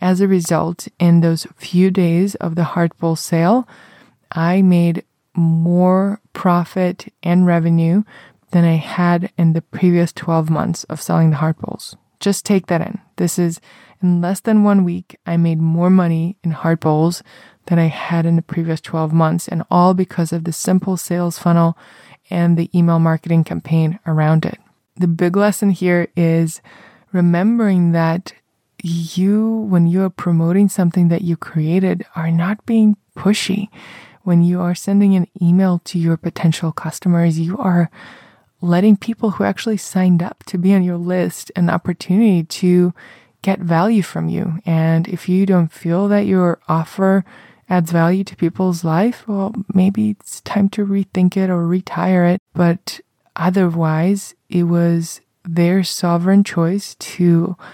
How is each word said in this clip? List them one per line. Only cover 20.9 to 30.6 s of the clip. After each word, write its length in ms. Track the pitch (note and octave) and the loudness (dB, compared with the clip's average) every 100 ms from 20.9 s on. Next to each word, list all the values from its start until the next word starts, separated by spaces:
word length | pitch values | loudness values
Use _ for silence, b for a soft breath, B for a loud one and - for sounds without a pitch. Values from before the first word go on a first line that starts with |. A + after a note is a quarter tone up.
| F3+ | -6
sales 420 | - F3 F3 - | -4 -4 -4 -2
funnel 380 | F3 E3+ E3 E3+ B B B B _ | 0 2 2 -2 B B B B _
and 280 | F3+ F3 E3+ | -2 0 0
the 120 | E3 F3 | 0 0
email 220 | E3+ E3 | 2 2
marketing 460 | E3 D#3+ E3 E3 D#3+ | 2 0 0 0 0
campaign 520 | E3+ - D#3+ D#3+ F3 - | -6 -2 0 0 -4 -4
around 400 | D#3 D#3 D#3+ - | 0 2 2 0
it. 140 | - _ _ _ - | -8 _ _ _ -4
The 100 | F3 | -2
big 300 | E3 F3 F#3+ | 0 0 2
lesson 320 | G#3 - G3+ | 0 0 -2
here 400 | F3+ F3+ F3 E3+ - | 0 0 0 0 0
is 440 | E3 E3 E3 - B B B B B | 0 2 0 -6 B B B B B
remembering 800 | F3+ F3 E3+ G3+ A#3 G#3+ F#3 E3+ | 0 2 2 0 0 0 2 2
that 400 | E3 E3 E3+ - - _ _ _ - E3+ | 2 0 -2 -8 -20 _ _ _ -14 -6
you, 800 | E3+ E3 - F#3+ G#3 A3 A3+ G#3+ | -6 -6 -2 0 0 0 -4 0
when 180 | F3+ E3+ | 2 2
you 160 | F3+ | 2
are 60 | F#3+ | -2
promoting 580 | - F3 E3 E3 F#3 | -4 -2 0 2 2